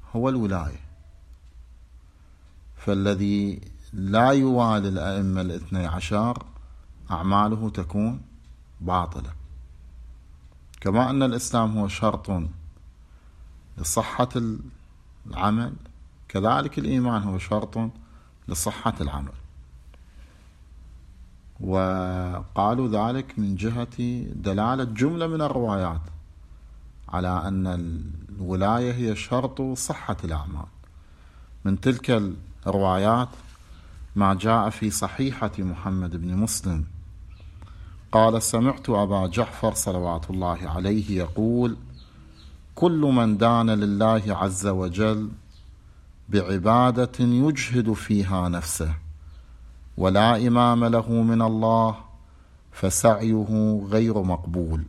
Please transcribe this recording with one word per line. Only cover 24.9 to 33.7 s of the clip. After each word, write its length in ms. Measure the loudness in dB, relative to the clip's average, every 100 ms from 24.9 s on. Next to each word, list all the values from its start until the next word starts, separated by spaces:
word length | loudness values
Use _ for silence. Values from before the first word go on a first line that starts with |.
| 0 0 0 -2
من 140 | -2
الروايات 600 | -2 0 0 0 -2 -4 -8 -16 -20 -20 -20 -20 -20 -20 -20 -20 -8
على 400 | -4 0 0 0
أن 180 | -2 -2
الولاية 1300 | -2 -4 -6 -8 -12 -12 -10 -4 0 2 2 0
هي 240 | -2 -2 -2
شرط 460 | -2 -2 -2 -4
صحة 540 | -6 -4 -6 -6 -4 -4
الأعمال. 420 | -4 -4 -6 -8 -12 -16 -20 -20 -20 -20 -20 -20 -20 -6
من 160 | -2 2
تلك 420 | 2 0 2 2 0 -6 -12 -10 -2
الروايات 600 | 2 2 4 4 4 0 -8 -20 -20 -20